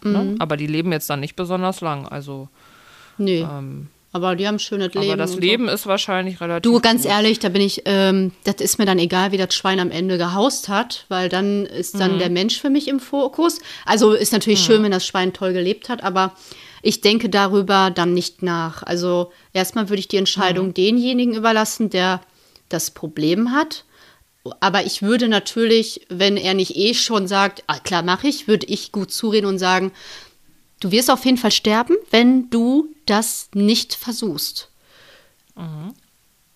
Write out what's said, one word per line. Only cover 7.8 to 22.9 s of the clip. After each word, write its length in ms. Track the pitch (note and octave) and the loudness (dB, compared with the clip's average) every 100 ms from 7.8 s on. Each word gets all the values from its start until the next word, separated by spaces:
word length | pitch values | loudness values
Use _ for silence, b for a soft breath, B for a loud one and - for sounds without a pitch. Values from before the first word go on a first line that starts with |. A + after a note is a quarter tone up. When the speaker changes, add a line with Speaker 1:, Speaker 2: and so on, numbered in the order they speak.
Speaker 2:
ähm, 480 | - G3 F#3+ F#3+ F#3 - | 0 2 4 2 0 -2
das 120 | - G3+ | -4 -2
ist 220 | G#3 - | -2 0
mir 80 | G3 | 2
dann 120 | F#3 | 2
egal, 320 | E3+ F#3 G3 | 2 2 0
wie 60 | G3 | 0
das 180 | F3+ | 0
Schwein 240 | - G3 F#3+ | -2 0 0
am 120 | F3 | 0
Ende 260 | E3 F#3 F3+ | -2 -2 0
gehaust 520 | F3 F#3+ C4 C#4 - | 0 0 0 0 -2
hat, 340 | G3+ A#3+ - - | -2 -2 -8 -6
weil 180 | F#3 F#3 | -4 0
dann 380 | F3+ G3+ G3+ G3+ | 0 0 0 -2
ist 340 | D3+ F3+ G3+ | -6 -6 -2
dann 140 | F#3+ | 0
Speaker 1:
Mhm. 40 | F#3+ | 2
Speaker 2:
der 120 | F3+ | 0
Mensch 280 | F3 G#3+ - | 0 0 0
für 100 | C#4+ | 0
mich 180 | C#4 C#4+ | 0 0
im 100 | C#4 | -4
Fokus. 640 | - C#4+ C4+ D4 E4 E4 B B | -2 -2 -2 2 0 0 B B
Also 300 | - G#3 G#3+ | 0 4 6
ist 180 | G#3+ G#3 | 4 2
natürlich 280 | G#3+ A3+ G3+ | 0 2 2
Speaker 1:
Mhm. 20 | |
Speaker 2:
schön, 180 | F3 A3 | 4 4
wenn 80 | G#3+ | 4
das 160 | F#3 - | 0 -2
Schwein 260 | F#3+ F#3 | -2 -2
toll 180 | - F#3+ | -2 -2
gelebt 380 | F3+ F3+ G#3+ - | 0 -2 -4 -6
hat, 120 | B3 | -6
aber 300 | G3 F#3 F#3+ B B B B B | -2 0 0 B B B B B
ich 200 | A3 - | -2 2
denke 260 | G#3 A3 A3+ | 2 2 2
darüber 600 | G3+ G3 G3+ F#3+ G3 F#3+ | 2 4 2 4 4 2
dann 200 | F3+ F3 | 2 0
nicht 280 | F3+ - - | 0 -2 -4
nach. 400 | F3+ E3+ E3 - | -4 -2 -4 -8
Also 480 | - F3 F3+ F3 F3 b b | -6 -4 0 0 -2 b b
erstmal 380 | F#3 F#3 A#3 G3+ | -4 -2 -2 -2
würde 100 | G3+ | -2
ich 80 | F#3+ | -2
die 80 | G3 | 0
Entscheidung 520 | F#3+ F#3+ F#3+ F#3 F#3+ | 0 2 2 2 -2
Speaker 1:
Mhm. 60 | |
Speaker 2:
denjenigen 600 | F3 G3 B3 B3 B3 B3 | 0 2 4 2 2 0
überlassen, 560 | A3 A3+ A3 G#3+ - G#3+ | 0 2 2 2 0 -2
der 300 | F#3 F#3 F#3 b b b b - | 0 0 -2 b b b b -8
das 200 | E3 - | -6 -6